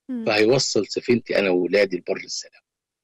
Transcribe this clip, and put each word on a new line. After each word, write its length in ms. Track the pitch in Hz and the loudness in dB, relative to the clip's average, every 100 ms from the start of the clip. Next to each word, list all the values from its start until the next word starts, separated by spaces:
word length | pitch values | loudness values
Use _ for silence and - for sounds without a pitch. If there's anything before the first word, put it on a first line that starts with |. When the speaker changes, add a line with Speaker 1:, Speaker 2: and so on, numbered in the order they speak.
| - | -12
Speaker 1:
مم. 160 | 247 151 | -6 -2
Speaker 2:
فهيوصل 600 | 107 107 143 - 110 98 | 2 4 2 2 -2 -2
سفينتي 520 | - - 117 - 87 | -4 0 0 0 0
أنا 100 | 98 | 2
وأولادي 480 | 90 87 98 98 90 | 0 2 2 2 -2
لبر 200 | - - | -6 -8
السلام. 440 | - - - _ _ _ _ _ | -8 -14 -14 _ _ _ _ _